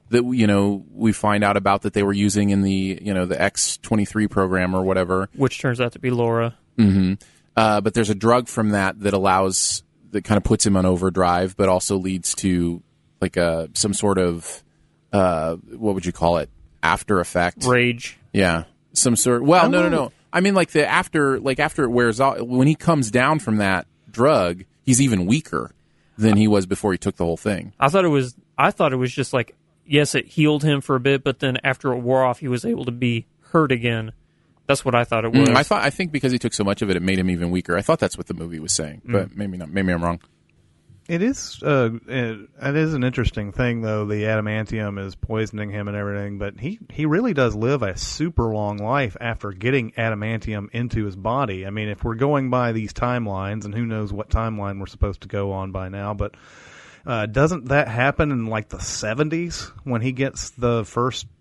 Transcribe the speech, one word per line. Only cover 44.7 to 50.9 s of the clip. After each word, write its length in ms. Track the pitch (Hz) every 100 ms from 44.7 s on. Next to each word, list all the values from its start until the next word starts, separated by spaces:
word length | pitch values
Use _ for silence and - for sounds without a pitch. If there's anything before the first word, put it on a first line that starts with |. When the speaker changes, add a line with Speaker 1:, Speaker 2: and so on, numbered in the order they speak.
| 113 104 101
Speaker 3:
is 120 | 98 -
poisoning 520 | - 110 104 107 104
him 180 | 104 101
and 80 | 104
everything, 420 | 101 101 101 101
but 220 | 101 -
he, 180 | 135 226 -
he 140 | - 151
really 280 | 170 247
does 220 | 143 120 107
live 260 | 117 139
a 140 | 104 90
super 580 | - - 165 160 113
long 220 | 107 104 104
life 380 | 107 139 120 -
after 300 | 117 110 104
getting 400 | 90 117 135 113 -
adamantium 720 | 113 104 107 113 113 104 101
into 320 | 117 120